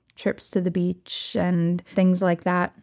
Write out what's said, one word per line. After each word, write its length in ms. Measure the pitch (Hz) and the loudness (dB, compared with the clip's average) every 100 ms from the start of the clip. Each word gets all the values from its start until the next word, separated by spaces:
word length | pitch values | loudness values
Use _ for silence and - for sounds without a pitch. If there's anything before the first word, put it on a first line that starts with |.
| _ - | _ -6
trips 340 | - - - | -6 -4 -4
to 100 | 202 | -2
the 100 | 180 | -2
beach 640 | 175 175 180 - - - - | 0 -2 -4 -8 -10 -6 -2
and 460 | 180 175 170 175 - | 0 2 0 -2 -4
things 340 | - 185 180 | 2 2 4
like 220 | 185 170 | 2 0
that. 300 | 185 180 175 - | 0 0 -2 -6